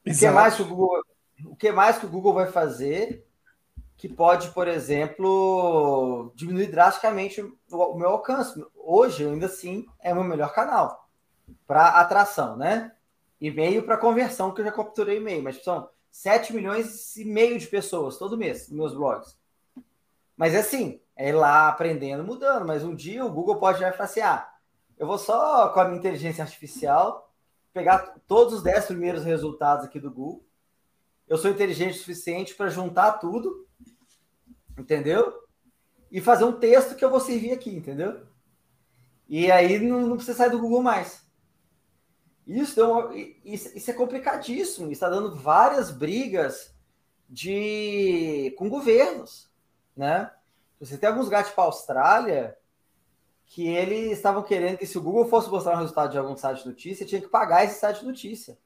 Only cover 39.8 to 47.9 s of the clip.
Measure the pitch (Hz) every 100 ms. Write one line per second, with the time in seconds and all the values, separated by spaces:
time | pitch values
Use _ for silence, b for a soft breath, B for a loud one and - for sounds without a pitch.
39.8 | 233 247 240 240 240 240 247 233 233 240
40.8 | 254 208 175 - _ _ _ _ _ _
41.8 | _ _ _ _ _ _ - 208 285 -
42.8 | 233 233 233 190 - - 196 208 - 202
43.8 | - 233 247 262 269 285 - 247 359 -
44.8 | 165 143 180 185 208 160 135 165 247 277
45.8 | 214 131 151 208 262 190 143 - - _
46.8 | _ _ _ _ _ 127 170 196 214 214
47.8 | 214